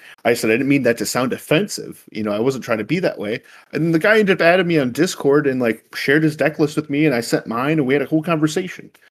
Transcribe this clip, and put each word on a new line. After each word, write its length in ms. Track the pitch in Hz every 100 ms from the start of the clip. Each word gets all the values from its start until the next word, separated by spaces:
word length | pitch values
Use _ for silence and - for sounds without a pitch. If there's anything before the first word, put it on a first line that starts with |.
| - -
I 80 | 117
said, 160 | 117 113
"I 40 |
didn't 140 | 117 135
mean 160 | 139
that 120 | 120 -
to 80 | 101
sound 280 | 123 127
offensive. 680 | 98 - 156 208 - - - -
You 100 | -
know, 100 | 107
I 60 | 104
wasn't 240 | 127 131
trying 140 | 104 110
to 60 |
be 140 | 101 180
that 180 | 175 -
way." 240 | 101 127 - - _
And 220 | - 165
the 40 | 165
guy 200 | 202 220
ended 220 | 196 180
up 40 |
adding 220 | 165 185 175
me 120 | 160
on 120 | 123
Discord 560 | 127 180 - 139 143 139
and, 140 | 127
like, 340 | 117 110 _
shared 280 | - - 151
his 120 | 156
deck 240 | 151 139 151
list 180 | 147 151
with 120 | -
me, 160 | 143
and 100 | 156
I 60 | 120
sent 260 | 113 156 -
mine, 260 | 113 139 160
and 80 | 127
we 60 |
had 100 | 143
a 40 | 131
whole 160 | 156
conversation, 680 | 156 160 156 185 185 - - _ _